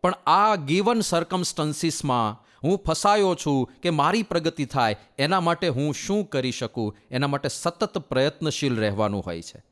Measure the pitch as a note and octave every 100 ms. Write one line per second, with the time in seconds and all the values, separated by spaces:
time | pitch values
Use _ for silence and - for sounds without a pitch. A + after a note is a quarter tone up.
0 | F3+ - - F3 G#3+ G3+ C#3 F3 G3+ A#3+
1 | G3+ E3+ E3+ F#3 F3 - D3+ D3 E3 -
2 | D3 B2 G#2+ A2 _ _ D3 F#3+ - D#3+
3 | G3+ G#3 F#3+ E3+ D#3+ C#3 B2 - F3 D#3
4 | D3 A3 G#3 E3+ E3 - C3+ C#3 A#2 G#2
5 | - - C#3+ F#3+ E3+ E3+ F3 B2+ D3 C#3
6 | - G3+ G3 C#3 B2+ A#2+ A#2 - G#2+ -
7 | _ B2+ C#3 C#3 C#3 - E3+ - G#3 F#3+
8 | - B2+ C#3 D#3 D#3 - C#3 A#2 G#2+ G2
9 | G#2+ G2+ F2+ E2+ - - _